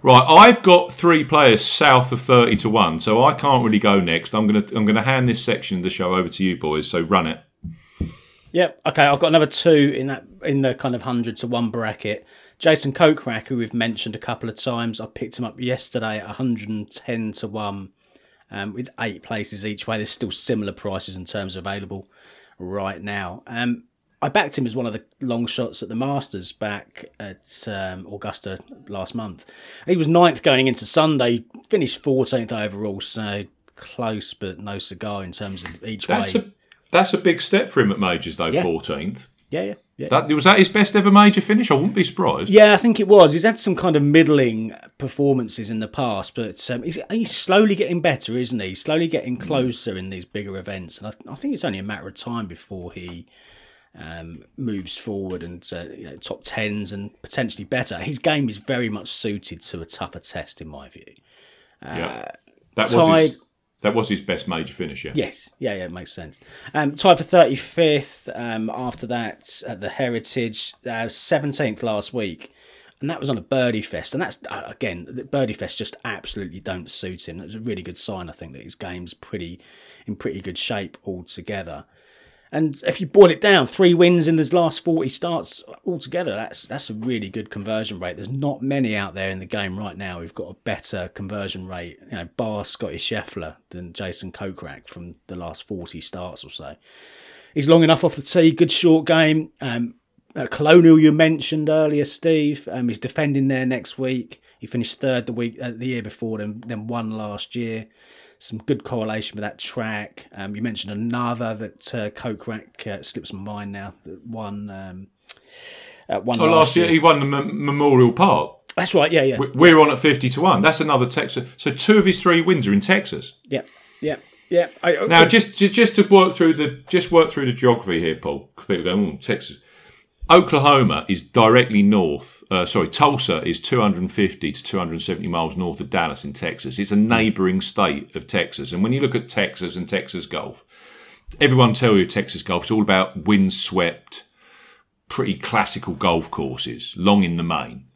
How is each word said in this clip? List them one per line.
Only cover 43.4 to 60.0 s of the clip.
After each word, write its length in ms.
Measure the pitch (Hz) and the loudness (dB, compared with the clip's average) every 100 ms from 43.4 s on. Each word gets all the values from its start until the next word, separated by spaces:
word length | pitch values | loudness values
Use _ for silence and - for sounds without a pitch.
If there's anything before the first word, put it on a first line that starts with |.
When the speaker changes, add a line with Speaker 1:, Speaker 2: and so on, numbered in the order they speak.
Speaker 2:
had 140 | 208 220 | 0 0
some 180 | - 175 | -2 0
kind 180 | 180 | 2
of 80 | 151 | 2
middling 720 | 143 151 160 147 127 110 110 - - _ | 6 6 6 4 2 -2 -8 -12 -20 _
performances 720 | 135 - 143 131 113 - 107 | -10 -2 0 0 -2 -8 -6
in 80 | 113 | -6
the 80 | 107 | -6
past, 480 | - 123 101 - | -6 -4 -4 -6
but, 340 | - 110 92 - | -8 -10 -8 -8
um, 140 | 120 | -6
he's, 160 | 156 160 - | -6 -10 -6
he's 200 | 220 220 | -4 0
slowly 460 | - - 190 214 190 | 0 2 4 4 2
getting 240 | - 175 | 0 0
better, 360 | 156 135 - 120 | 0 -2 -4 -4
isn't 220 | 123 120 | -2 -4
he? 160 | 95 | -4
Slowly 320 | 95 - 156 165 | -6 -2 0 0
getting 300 | 160 131 123 | -2 -4 -8
Speaker 1:
Mm. 60 | |
Speaker 2:
closer 540 | - 143 127 120 - 95 | -4 -2 -2 -4 -8 -8
in 140 | 92 | -10
these 140 | 95 | -12
bigger 320 | 90 107 98 95 | -10 -12 -10 -10
events, 420 | 92 95 85 - | -10 -12 -12 -14
and 80 | 107 | -14
I, 260 | - - | -16 -18
I 40 | - | -10
think 180 | 285 | -8
it's 100 | 262 | -6
only 140 | - 95 | -6 -6
a 60 | |
matter 240 | 98 104 95 | -8 -10 -12
of 60 | |
time 320 | - - 117 101 | -14 -10 -8 -10
before 440 | 85 - 95 87 | -14 -16 -14 -14
he, 360 | 92 90 87 - _ _ _ _ _ _ 87 | -14 -16 -16 -20 _ _ _ _ _ _ -20
um, 460 | 80 82 82 82 _ - | -18 -16 -16 -20 _ -10
moves 400 | 127 101 87 - | -8 -8 -8 -12
forward 480 | - 101 95 90 | -8 -8 -8 -10
and, 220 | 85 87 - | -12 -14 -14
uh, 120 | 87 87 - | -12 -14 -16
you 140 | 82 | -18
know, 60 | - | -12
top 240 | - - | -10 -8
tens 500 | - - 107 104 98 | -8 -6 -6 -6 -8
and 180 | 98 101 _ | -10 -12 _
potentially 420 | - - 120 - | -10 -6 -6 -8
better. 340 | 98 127 123 90 | -6 -4 -4 -8
His 200 | 95 143 | -8 -2
game 300 | 165 151 131 | 0 0 -2
is 100 | 104 | -4
very 300 | - 123 117 | -6 -4 -4
much 200 | 104 - | -6 -8
suited 540 | - 110 104 - 85 | -6 -6 -6 -10 -12
to 180 | - 90 | -12 -12
a 60 | 82 | -12
tougher 320 | - | -10